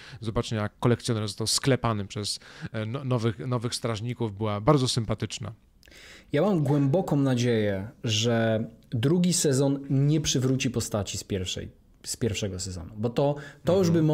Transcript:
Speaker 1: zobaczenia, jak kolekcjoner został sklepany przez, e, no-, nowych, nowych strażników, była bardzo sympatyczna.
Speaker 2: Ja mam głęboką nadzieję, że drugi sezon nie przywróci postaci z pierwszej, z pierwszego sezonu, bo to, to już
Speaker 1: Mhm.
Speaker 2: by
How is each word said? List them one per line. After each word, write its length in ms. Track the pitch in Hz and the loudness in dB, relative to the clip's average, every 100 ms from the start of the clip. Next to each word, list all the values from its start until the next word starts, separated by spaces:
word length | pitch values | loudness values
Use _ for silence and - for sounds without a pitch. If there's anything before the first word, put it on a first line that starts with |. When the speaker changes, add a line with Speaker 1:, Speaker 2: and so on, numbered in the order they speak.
| - 127 | -16 -10
Speaker 1:
zobaczenia, 400 | 110 113 - 110 | -4 -4 -2 -4
jak 180 | 104 - | -4 0
kolekcjoner 440 | 127 113 - 113 107 | 2 2 0 -4 -4
został 200 | - 110 | -4 -2
sklepany 580 | - 139 123 117 107 98 | 0 2 2 0 -2 -4
przez, 340 | 107 101 - - - 165 | -6 -6 -8 -12 -14 -10
e, 140 | 110 110 | -8 -6
no-, 180 | 131 | -6
nowych, 360 | 135 123 113 - | -2 0 0 -2
nowych 360 | 127 123 117 - | -4 -2 -2 -4
strażników, 640 | 117 107 117 120 113 98 | -4 -4 -6 -4 -4 -2
była 240 | 110 104 | -4 2
bardzo 260 | 110 151 127 | 4 4 4
sympatyczna. 640 | - 110 110 113 - - - _ _ - - - - - | 0 -2 -4 -6 -8 -12 -14 _ _ -20 -20 -20 -20 -2
Speaker 2:
Ja 100 | 143 | 0
mam 220 | 190 180 | 2 2
głęboką 520 | 135 147 139 170 185 147 | 2 4 4 2 2 2
nadzieję, 720 | 139 123 120 113 104 95 104 - | 2 2 2 2 2 0 -6 -6
że 640 | 123 107 117 113 113 110 - - - | -2 0 2 2 2 0 -2 -10 -8
drugi 440 | 117 135 180 180 | 0 2 4 4
sezon 460 | 170 156 131 139 139 - | 2 2 2 2 0 0
nie 320 | 135 143 160 | 2 4 2
przywróci 480 | 156 143 127 131 127 | 2 0 2 2 0
postaci 480 | 117 - 107 95 98 | -2 -2 -2 -4 -8
z 60 | |
pierwszej, 480 | - 98 92 - 90 - _ _ | -6 -4 -4 -6 -10 -14 _ _
z 140 | - - | -12 -4
pierwszego 420 | 117 98 104 92 | -2 -2 -4 -6
sezonu, 340 | 95 90 80 110 | -8 -8 -10 -4
bo 120 | 117 | -2
to, 260 | 131 143 147 - - | 2 0 0 -8 -6
to 140 | - 190 | 2 4
już 100 | 175 | 4
Speaker 1:
Mhm. 60 | 165 | 4
Speaker 2:
by 20 | 156 | 4